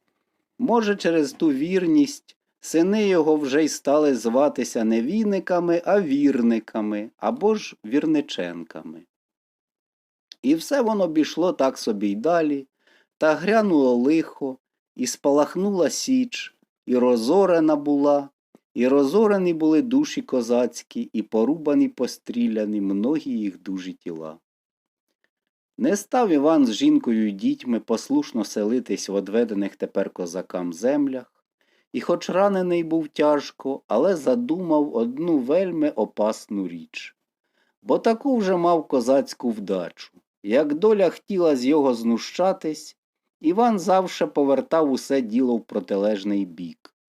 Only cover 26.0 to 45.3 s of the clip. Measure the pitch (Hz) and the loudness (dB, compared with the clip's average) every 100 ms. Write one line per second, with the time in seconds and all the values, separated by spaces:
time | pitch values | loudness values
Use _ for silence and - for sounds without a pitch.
26 | - 254 220 151 147 160 123 110 147 147 | -2 0 2 2 4 4 2 2 2 2
27 | 131 110 107 98 120 147 127 113 - 110 | 2 0 0 -2 -4 -4 -4 -4 -2 -4
28 | - 143 143 117 - 113 104 123 113 95 | -2 -4 -2 -6 -4 -4 -2 -2 -4 -6
29 | - 98 95 110 117 101 98 - 95 98 | -4 -4 -2 -2 -2 -4 -6 -6 -6 -4
30 | 95 - 87 90 - 92 87 82 120 147 | -4 -6 -8 -8 -8 -8 -8 -4 -2 0
31 | 139 127 123 _ _ _ _ _ _ - | -2 -6 -14 _ _ _ _ _ _ -6
32 | - 170 - 180 202 190 180 170 160 165 | -2 -2 -2 0 2 2 0 -2 0 -2
33 | 151 - 151 147 135 - 135 135 - 110 | -2 0 2 2 -2 -10 -8 -8 -2 0
34 | 175 175 135 123 123 170 175 151 147 - | 2 0 0 0 -2 -4 0 0 0 -2
35 | 117 135 175 151 123 170 185 165 151 - | -4 -4 0 0 2 0 0 -2 -2 -2
36 | 104 - 107 107 - 101 90 85 80 - | -4 -2 -2 -2 -6 -6 -6 -10 -14 -16
37 | - _ _ _ _ _ _ _ - 170 | -16 _ _ _ _ _ _ _ -2 0
38 | 226 226 285 247 190 185 170 170 151 135 | 0 0 0 0 0 2 2 0 0 0
39 | 117 139 123 - 123 107 101 95 82 - | 2 2 0 -4 -6 -4 -4 -4 -6 -14
40 | - _ _ _ 101 120 302 - 214 214 | -20 _ _ _ 0 2 2 2 2 4
41 | 175 - - 190 165 135 127 156 139 117 | 2 0 -4 0 2 2 2 2 2 0
42 | 117 113 - - 190 185 160 151 - - | 0 -2 -2 -2 -2 -2 -6 -8 -14 -20
43 | _ _ _ _ 156 190 240 208 175 185 | _ _ _ _ 0 2 2 2 2 2
44 | 180 - 156 156 139 131 127 165 151 123 | 2 -2 -2 0 2 2 2 2 2 0
45 | - 139 113 | 0 -2 0